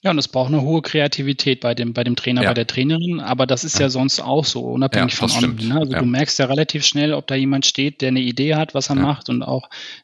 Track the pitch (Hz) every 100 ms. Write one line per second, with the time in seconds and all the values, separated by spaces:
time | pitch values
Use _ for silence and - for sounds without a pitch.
0 | 190 160 - 131 127 151 135 160 - 156
1 | 143 - 139 139 - 131 120 120 120 117
2 | 123 120 - 123 101 120 113 - 135 160
3 | 175 170 110 127 131 127 160 - 139 127
4 | 135 - - 143 147 123 123 123 135 104
5 | 90 - 113 120 123 113 110 143 151 92
6 | 123 127 147 - 131 143 156 151 143 143
7 | 151 143 - 135 135 135 135 - 139 143
8 | 131 127 127 123 143 151 156 139 - 139
9 | 139 147 - 123 - 131 - - - -